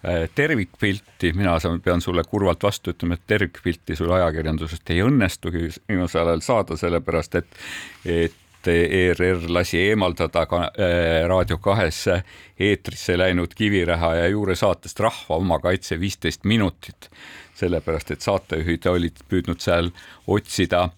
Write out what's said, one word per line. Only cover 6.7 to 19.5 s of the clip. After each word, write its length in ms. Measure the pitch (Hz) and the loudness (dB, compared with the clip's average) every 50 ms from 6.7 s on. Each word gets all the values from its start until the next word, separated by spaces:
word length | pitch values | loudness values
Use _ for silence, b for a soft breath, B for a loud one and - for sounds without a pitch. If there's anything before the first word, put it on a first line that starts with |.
| 80 | -4
sellepärast 640 | 78 - 87 87 82 - - 82 82 78 - - 87 | -4 -2 -2 -2 -2 -2 0 -2 -2 -2 -2 -4 -4
et, 80 | 85 _ B B B B B B B B B B - | -4 _ B B B B B B B B B B -4
et 640 | 90 85 85 82 82 - _ _ _ _ _ - 90 | -2 0 2 0 0 -2 _ _ _ _ _ 0 2
E 460 | 85 85 85 78 87 95 90 90 87 | 4 4 4 4 2 2 2 2 2
R 60 | 80 | 2
R 260 | 90 92 92 87 85 85 | 2 0 2 0 -2 0
lasi 300 | 87 87 90 - - 85 | 0 0 0 2 0 2
eemaldada 680 | 92 101 110 107 95 90 87 - 87 80 - 87 80 - | 2 2 2 2 2 0 0 -2 -4 0 0 0 0 0
ka, 100 | 90 87 85 78 - | 0 -2 -2 -4 -2
äh, 480 | - 101 87 87 87 85 82 82 80 82 87 | -2 0 2 2 2 2 2 2 2 2 2
Raadio 260 | 92 92 90 104 85 80 | 2 2 2 0 -2 -2
kahes 420 | - 101 98 98 92 80 71 - - 101 90 90 90 B B B B B B - | 0 0 2 2 0 0 -2 -2 -2 0 0 0 -2 B B B B B B -2
eetrisse 560 | 92 104 101 - - - - - - - 90 | 0 0 0 0 -2 -12 -12 -8 -2 -2 2
läinud 400 | 87 92 92 90 90 87 85 - | 2 2 2 2 0 -2 -4 -4
Kiviräha 580 | - 107 104 101 95 85 85 85 85 85 82 82 85 | -2 0 2 2 2 2 2 0 0 2 0 2 2
ja 80 | 85 87 | 2 2
Juure 320 | 101 107 104 95 90 - | 2 0 0 0 0 2
saatest 400 | - 101 87 - - 87 - - | 2 0 0 0 -6 -16 -4 0
Rahva 400 | 107 113 - - - - 78 82 | 0 0 0 -2 -6 -4 -2 -2
oma 180 | 95 90 82 76 | 0 0 0 0
kaitse 380 | - 87 92 - - - 82 82 | 2 0 -2 -2 -2 -6 -4 -4
viisteist 440 | 92 101 - _ - 82 - - - | -4 -4 -6 _ -6 -6 -6 -2 -2
minutit. 640 | 98 113 113 101 85 - _ - - - _ - - B B B B B B B B B | 0 2 2 2 0 -2 _ -20 -20 -20 _ -20 -20 B B B B B B B B B
Sellepärast, 540 | - 98 87 87 80 - 85 80 76 - - | -4 -2 -2 -2 -2 -2 -2 -4 -4 -4 -6
et 100 | 76 - | -8 -6
saatejuhid 640 | - - 98 92 - - 85 80 80 87 85 82 - 90 | -2 -2 -2 -2 -2 -4 -4 -4 -2 -2 -2 0 0 0
olid 300 | 90 90 85 82 - - - - | 0 2 0 -2 -6 -10 -8 -2
püüdnud 320 | 95 92 85 - | -2 -2 0 -2